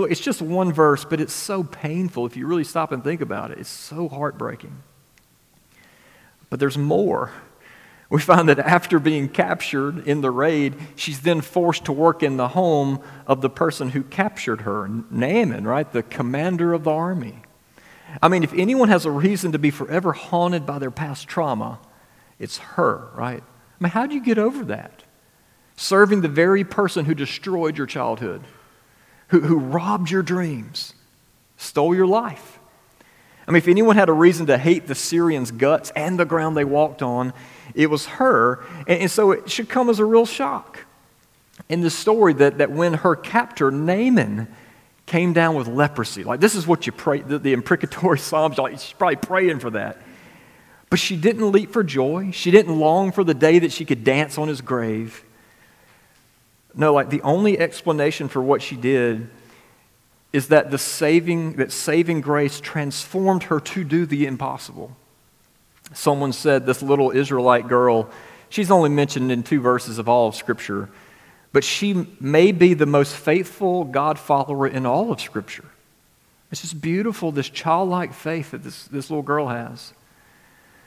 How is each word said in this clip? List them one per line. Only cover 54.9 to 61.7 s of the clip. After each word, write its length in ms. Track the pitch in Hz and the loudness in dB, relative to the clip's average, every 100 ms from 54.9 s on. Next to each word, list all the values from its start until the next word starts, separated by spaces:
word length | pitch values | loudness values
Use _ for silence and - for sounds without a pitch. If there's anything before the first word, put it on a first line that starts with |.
| 110 113 - - _ _ _ _ _ _ _ _ _ _ _ _ _ _ - | -4 -6 -14 -20 _ _ _ _ _ _ _ _ _ _ _ _ _ _ 0
No, 180 | 151 | 4
like, 160 | 143 123 | 4 2
the 120 | 143 | -2
only 380 | 139 165 208 190 | 0 2 2 2
explanation 680 | 165 - 175 151 143 - 135 | 0 -2 -2 0 0 -2 -4
for 140 | 135 | -2
what 200 | 131 139 | 2 0
she 140 | - 131 | 0 -4
did 540 | 120 135 120 113 113 - - - _ _ _ _ _ _ _ | 0 2 0 -2 -8 -18 -20 -20 _ _ _ _ _ _ _
is 140 | 143 139 | -4 4
that 240 | 151 135 | 4 4
the 60 | 139 | -4
saving, 760 | - - 151 165 170 170 160 | -6 -2 2 2 2 -2 -4
that 180 | 156 127 | -4 -4